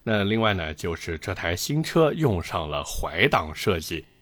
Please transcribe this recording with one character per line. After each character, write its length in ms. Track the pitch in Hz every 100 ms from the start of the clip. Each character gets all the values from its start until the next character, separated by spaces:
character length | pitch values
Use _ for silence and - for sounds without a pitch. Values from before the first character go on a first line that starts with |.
那 220 | - 107
另 160 | 98 110
外 140 | 110
呢， 180 | 95 78
就 220 | 76 90
是 240 | 82 - 80
这 160 | -
台 220 | 87 85 90
新 260 | - 147
车 300 | 156 170 151
用 300 | 165 151 92
上 280 | - 87 78
了 140 | 73
怀 420 | - - 73 80 135
档 260 | 117 78
设 260 | 78 - 87
计， 240 | 76 82 - _